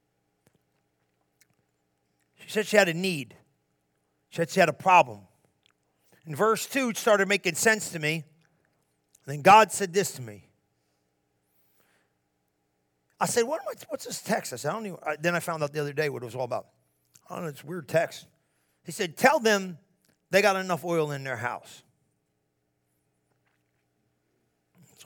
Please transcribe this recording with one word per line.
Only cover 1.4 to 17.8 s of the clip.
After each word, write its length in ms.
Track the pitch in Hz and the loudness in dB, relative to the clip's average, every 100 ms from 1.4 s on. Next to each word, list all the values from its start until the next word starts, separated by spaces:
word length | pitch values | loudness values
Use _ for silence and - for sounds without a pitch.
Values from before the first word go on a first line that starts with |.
| _ _ _ _ _ _ _ _ _ _ | _ _ _ _ _ _ _ _ _ _
She 120 | - | -8
said 160 | 208 208 | -6 2
she 120 | 208 | 4
had 100 | 190 | 4
a 60 | |
need. 420 | 165 190 165 120 - _ _ _ _ _ _ _ _ _ | 2 -2 -4 -8 -16 _ _ _ _ _ _ _ _ _
She 80 | - | -6
said 140 | 170 | -4
she 100 | - | 4
had 80 | 170 | 2
a 40 | |
problem. 540 | 147 185 180 135 104 98 _ _ _ _ _ _ _ _ _ 160 | 4 6 6 6 0 -20 _ _ _ _ _ _ _ _ _ -12
In 120 | 147 | 0
verse 280 | 208 220 - | 2 2 -2
two, 240 | 269 254 | -2 -2
it 80 | 202 | 0
started 300 | - 208 190 | 4 4 4
making 280 | 202 185 165 | 0 0 0
sense 340 | 226 220 - | 2 2 -2
to 80 | 170 | -6
me. 240 | 151 165 156 _ _ _ _ _ _ _ _ _ - | -4 -4 -6 _ _ _ _ _ _ _ _ _ -12
Then 160 | 147 | 2
God 320 | 143 208 214 | 8 8 8
said 180 | - 196 | 0 -4
this 220 | 180 185 | -2 -4
to 80 | - | -6
me. 260 | 120 101 - _ _ _ _ _ _ _ _ _ _ _ _ _ _ _ _ _ _ _ _ _ _ _ _ _ _ _ | -14 -16 -20 _ _ _ _ _ _ _ _ _ _ _ _ _ _ _ _ _ _ _ _ _ _ _ _ _ _ _
I 60 | 185 | -2
said, 180 | 240 | 0
"What 160 | 233 320 | 0 -2
am 40 | 784 | -8
I, 60 | 494 - | -12 -12
what's 160 | - - | -12 -10
this 160 | - | -12
text?" 320 | - 220 - | -2 -4 -2
I 20 | 123 | -8
said, 140 | 147 | -6
"I 40 | 202 | -6
don't 100 | 214 | -8
even," 140 | 170 | -10
I, 140 | 160 151 | -8 -4
then 180 | 160 175 | -2 -2
I 60 | |
found 200 | 160 165 | -4 -4
out 120 | 147 | -4
the 80 | 147 | -4
other 120 | 147 | -6
day 140 | 143 151 | -2 -4
what 140 | 127 | -4
it 40 | 120 | -10
was 100 | 123 | -8
all 100 | 123 | -6
about. 240 | 117 - _ _ _ _ _ _ | -6 -8 _ _ _ _ _ _
I 40 | 175 | -10
don't 80 | |
know, 60 | 170 | -10
it's 100 | 135 | -12
a 60 | 143 | -14
weird 200 | 180 | -14